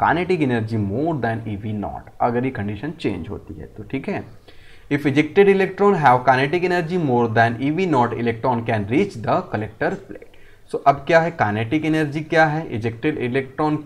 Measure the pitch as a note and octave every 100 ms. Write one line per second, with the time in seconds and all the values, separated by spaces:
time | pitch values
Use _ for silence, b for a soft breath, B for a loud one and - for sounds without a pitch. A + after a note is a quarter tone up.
0 | G#2 D#3 F3+ F3+ C3+ A#2+ A2 A2+ G2+ A2+
1 | E3 D3 A2+ A2+ A2+ G2+ G#2+ G#2+ F#2+ -
2 | - - A#2+ A#2+ C3 C3 G2+ G#2 D3+ D#3+
3 | A#2+ F2 F#2 E2+ - D#2 - - G#2+ C3+
4 | G#3 C#3 - - b b b b b C#3+
5 | D3 C3+ D3+ G3 G3 F#3+ F#3+ - G3+ F3+
6 | C#3 B2 B2+ C3 C#3+ F3 F3+ F3 D#3+ F3+
7 | C#3+ A#2+ A#2 A#2 A#2 A#2 C#3 E3 F#3 C3+
8 | A#2 A2+ A#2 A2+ C3 A#2+ A2+ A2 G2 C#3+
9 | G3+ - A#2 E3 - G#2+ G#2+ - D#3+ F#3+
10 | - - - b b b - - C#3 C#3
11 | - E3 E3+ E3+ G#2 G#2+ A#2 D#3 D#3 D#3
12 | D3 D3+ D3+ E3 D3 D#3 E3 A#2 A2+ A2+
13 | D#3 C#3+ A#2+ C3+ C3 - D3+ D3+